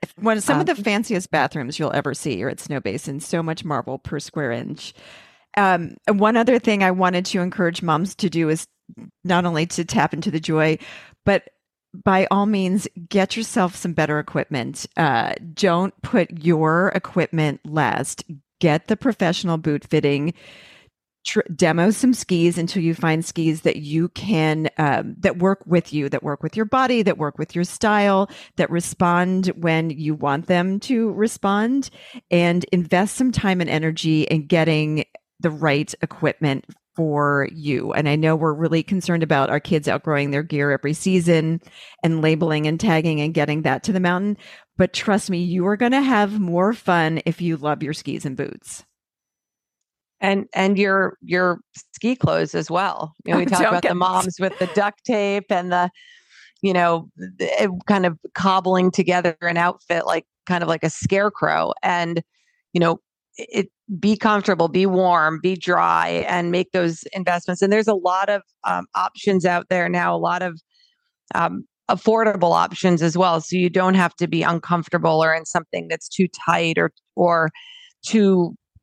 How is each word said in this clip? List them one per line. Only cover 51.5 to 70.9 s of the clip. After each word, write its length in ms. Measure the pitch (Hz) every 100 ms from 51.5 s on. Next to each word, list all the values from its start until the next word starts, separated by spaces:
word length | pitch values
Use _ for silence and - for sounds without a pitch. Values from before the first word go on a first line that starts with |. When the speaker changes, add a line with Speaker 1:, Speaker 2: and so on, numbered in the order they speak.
| 170 - - -
Speaker 2:
ski 220 | - 220 254
clothes 400 | - 160 160 170
as 160 | 156
well. 420 | 170 190 - 156 - -
You 80 |
know, 60 | 170
we 60 | 175
Speaker 1:
<laughs> 0 |
Speaker 2:
talk 140 | 190
Speaker 1:
Don't 80 | 220
Speaker 2:
about 160 | 180
the 60 | 175
Speaker 1:
get 80 | 180
Speaker 2:
moms 400 | 185 185 185 175
with 180 | 185 190
the 80 | 180
duct 320 | 208 202 - -
tape 460 | 220 202 202 196
and 200 | 190 180
the, 200 | 180 175 - - - _ - - _
you 100 | 196
know, 360 | 180 170 170 - -
the, 640 | 185 185 170 - 208 180 -
kind 220 | 202 185
of 100 | 160 -
cobbling 560 | - 185 190 185 185 185
together 480 | 180 180 180 175 160
an 160 | 170 170
outfit, 500 | 175 - _ 170 -
like, 180 | 165 - _ -
kind 160 | 180
of 40 | 170
like 160 | 165
a 60 | 160
scarecrow. 840 | - - 196 208 - 156 156 80 -
And, 400 | - 175 170 170 - _ _ _ _
you 60 | 175
know, 200 | 170 165 _ _ _ -
it, 340 | - 233 190 _ - 185
be 180 | 202 214
comfortable, 500 | 220 208 196 175 165
be 180 | 175 190
warm, 540 | 185 185 170 156 160
be 140 | 170 185
dry, 720 | 180 175 170 165 170 170 -
and 240 | 180 170
make 200 | 175 180
those 320 | 185 170 165 -
investments. 480 | 190 180 175 - 180
And 100 | 196
there's 160 | 214 220
a 60 |
lot 360 | 202 180 185 196
of, 120 | 202 - _ -
um, 200 | 180 175 190
options 500 | 180 - - 190 175
out 220 | 175 -
there 180 | 185 175
now, 280 | 180 175 170
a 20 |
lot 240 | 170 180
of, 180 | 180 165 _ _ _